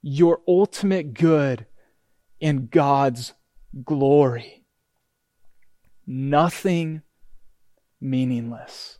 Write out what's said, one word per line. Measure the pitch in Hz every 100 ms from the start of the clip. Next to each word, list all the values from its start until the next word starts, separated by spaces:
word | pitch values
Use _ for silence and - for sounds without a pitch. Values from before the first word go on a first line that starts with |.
Your | 147 139 170 165 -
ultimate | 180 202 - 196 190 147
good | 113 165 156 139 123 - - _ _ _ _ _ -
in | 156 139 120
God's | 170 143 139 139 120 120 _ _ - - 139
glory. | 123 151 139 147 135 117 - - _ _ _ _ _ _ _ _ - - - _ _ - -
Nothing | 127 135 143 170 - 190 170 160 156 _ _ - - - _ _ _ _ _
meaningless. | 135 131 127 120 117 117 - - -